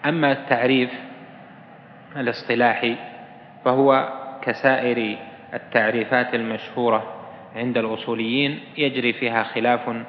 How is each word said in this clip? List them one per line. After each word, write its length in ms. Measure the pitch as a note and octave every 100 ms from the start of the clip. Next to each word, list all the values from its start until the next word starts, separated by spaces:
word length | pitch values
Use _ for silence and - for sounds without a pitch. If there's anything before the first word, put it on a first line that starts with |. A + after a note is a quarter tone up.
| C#3+
أما 260 | E3 C#3+
التعريف 600 | C3+ - A#2+ B2+ C3 B2 - - - - - - - - - - - - -
الاصطلاحي 800 | B2 A2+ - A#2 A#2+ G#2+ A#2+ A#2 - - - - - - C3
فهو 440 | B2+ C3+ C3+ - - - -
كسائر 760 | - A2+ C#3 B2+ B2 A#2+ A2 G#2 - - -
التعريفات 840 | - - B2 A2 A#2 G#2+ B2+ B2 A#2+
المشهورة 800 | A2+ A2 - - A#2+ A2 G#2+ - - - - A2
عند 220 | B2 A#2+
الأصوليين، 800 | A2+ A2+ - A2+ A2+ B2+ C#3+ D3+ - -
يجري 360 | C#3+ B2+ B2
فيها 300 | A2+ A#2+ A2+
خلاف 520 | G#2+ - A#2+ A#2+ - A2+